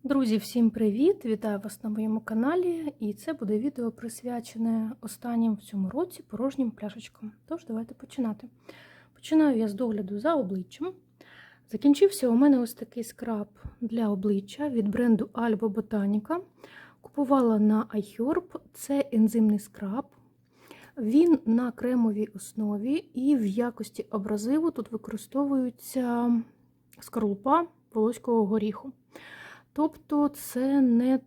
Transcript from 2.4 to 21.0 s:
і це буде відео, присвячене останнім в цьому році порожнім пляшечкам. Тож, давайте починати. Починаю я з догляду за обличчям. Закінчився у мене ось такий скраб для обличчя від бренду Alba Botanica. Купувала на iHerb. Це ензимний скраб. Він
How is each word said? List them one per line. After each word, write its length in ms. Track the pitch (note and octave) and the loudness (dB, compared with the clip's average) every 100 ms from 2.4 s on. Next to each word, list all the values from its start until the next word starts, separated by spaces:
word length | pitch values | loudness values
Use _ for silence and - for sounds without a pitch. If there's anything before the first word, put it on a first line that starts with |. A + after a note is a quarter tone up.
| B3+ F4 F4+ E4 D4+ - | 0 0 0 -2 -6 -6
і 140 | G#3 | -6
це 200 | G#3 - | -6 -8
буде 260 | D4+ G3+ G#3+ | -6 -2 -2
відео, 320 | C#4 C4 A#3 | -2 -4 -6
присвячене 1000 | A3+ A#3 - B3 A#3+ A#3+ A3 A3+ A3+ A3 C4 | -6 -12 -10 -8 -8 -8 -4 -2 0 -2 -8
останнім 540 | A3 - A#3+ A#3 A3+ G#3 | -14 -10 -4 0 0 -2
в 60 | |
цьому 280 | - G3+ F#3+ | -6 -4 -4
році 340 | B3 F4+ - - | -2 -4 -8 -12
порожнім 440 | G#3 C4 C4+ A#3+ | -4 -4 -2 -4
пляшечкам. 600 | - G#3 A3 - _ G#3+ - _ | -4 -12 -12 -18 _ -16 -16 _
Тож, 180 | E4 - | -10 -6
давайте 280 | A3 A3+ | -8 -8
починати. 540 | - - - A#3 G#3 B3 _ - - - - _ | -14 -14 -4 -4 -4 -12 _ -20 -20 -20 -20 _
Починаю 440 | _ - D#4 D4+ A#3 | _ 2 4 6 4
я 100 | A3 | 0
з 60 | |
догляду 460 | G3+ B3 G#3+ F#3+ G3+ | -2 -2 -2 -4 -2
за 160 | C#4 D#4+ | 0 0
обличчям. 580 | F#3+ F#3+ F3+ - E4+ F#4+ _ _ - - - _ _ | 0 -4 -8 -8 -8 -8 _ _ -20 -20 -20 _ _
Закінчився 560 | G#3+ C#4+ C#4+ G4 - B3 | 2 4 6 4 4 2
у 40 | |
мене 280 | A#3 C#4+ C4 | 6 6 6
ось 140 | A#3 | 2
такий 300 | - A3+ A#3+ | -6 -12 -10
скраб 440 | A#3 - A#3 G#3+ G#3 - - - | -12 -10 -6 -6 -6 -12 -18 -10
для 280 | A#3 A3+ A3 | -6 -2 0
обличчя 600 | G3+ G#3 G3 G3 - D4 | 0 0 0 -2 -8 -4
від 180 | A#3+ G#3 | -2 0
бренду 420 | A3+ A#3+ G#3+ - | 2 4 2 0
Alba 400 | - A#3 G#3+ A3 | -2 -2 0 -2
Botanica. 680 | G3+ G3+ G#3+ G3 G#3+ G#3+ E4+ F#4+ _ - - - _ | -4 -4 -2 0 -2 -2 -6 -6 _ -20 -20 -20 _
Купувала 580 | - - C4+ C#4 A#3 A3 | -10 -4 2 4 4 4
на 260 | G#3+ G#3+ G#3+ | 4 4 0
iHerb. 720 | G#3+ G3+ - B3 E4+ F4 - - | -6 -6 -4 -2 -2 -4 -18 -20
Це 320 | - - C#4 C#4 | -18 -4 -2 0
ензимний 480 | A3+ A3 A3+ A3 G#3 | 2 2 4 2 2
скраб. 460 | - - G3 A3+ - _ _ _ _ _ - - - | -4 -10 -6 -6 -8 _ _ _ _ _ -20 -20 -18
Він 420 | - | -6